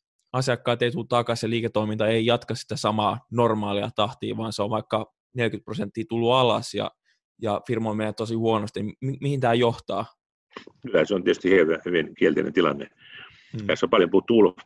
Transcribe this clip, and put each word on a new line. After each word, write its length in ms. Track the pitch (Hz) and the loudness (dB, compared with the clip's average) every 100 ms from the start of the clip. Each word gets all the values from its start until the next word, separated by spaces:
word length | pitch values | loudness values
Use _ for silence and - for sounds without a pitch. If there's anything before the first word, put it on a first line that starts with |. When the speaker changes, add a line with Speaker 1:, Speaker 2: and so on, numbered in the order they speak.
| _ _ _ | _ _ _
Speaker 1:
asiakkaat 500 | 127 131 120 - 120 | -4 -2 -2 -2 -2
ei 80 | 120 | -2
tule 160 | 120 117 | -4 -2
takaisin 380 | 120 120 117 110 | -2 0 -2 -2
ja 40 | |
liiketoiminta 580 | 117 113 107 107 110 107 | -2 -2 -2 -2 -2 0
ei 180 | 113 113 | 2 2
jatka 280 | 117 - 113 | 0 -2 -10
sitä 220 | - 107 | -8 -4
samaa 500 | 110 110 104 113 _ | -2 0 0 -2 _
normaalia 600 | 117 120 107 104 101 107 - | 0 2 2 -2 -2 -4 -2
tahtia, 400 | 104 - 110 107 | -2 -2 -8 -6
vaan 160 | 113 | -8
se 100 | 104 | -6
on 80 | 104 | -4
vaikka 420 | 110 - 107 110 _ _ 123 | -4 -2 -4 -6 _ _ -4
neljäkymmentä 300 | 117 101 - | -4 -4 -10
prosenttia 400 | 107 101 - 110 | -8 -8 -8 -6
tullut 240 | 117 117 | -2 2
alas 420 | 127 127 107 120 101 | 4 4 0 -2 -6
ja, 160 | 107 _ _ _ _ _ | -6 _ _ _ _ _
ja 180 | 110 101 - | -4 -4 -4
firma 240 | 117 110 | -4 -2
on 60 | 107 | -4
mennyt 200 | 107 107 | -4 -4
tosi 180 | 113 113 | -4 -2
huonosti, 480 | 113 110 104 - | 0 0 -2 -6
niin 140 | 104 - | -8 -6
mi-, 180 | 131 135 | -8 -6
mihin 200 | 139 139 | -4 0
tää 140 | 123 117 | 2 4
johtaa? 520 | 120 113 - 98 113 _ _ _ _ - - _ | 2 0 -6 -6 -6 _ _ _ _ -20 -20 _
Speaker 2:
Kyllä 220 | - 87 78 | -2 0 2
se 100 | 98 | 0
on 100 | 92 | 0
tietysti 260 | 85 92 | 0 4
hyvin, 280 | 95 80 80 - | 6 6 2 0
hyvin 300 | 87 78 - | -2 -2 0
kielteinen 380 | 87 76 80 | 2 2 0
tilanne. 380 | 76 80 71 67 _ - - - - _ 120 | 2 2 0 -10 _ -20 -20 -20 -20 _ -12
Speaker 1:
Mm. 60 | 104 | -4
Speaker 2:
Tässä 200 | 120 - | -2 2
on 40 | |
paljon 200 | 110 87 | 4 4
puhuttu 280 | 95 - 117 | 4 4 6
Olof 180 | 98 - | 6 4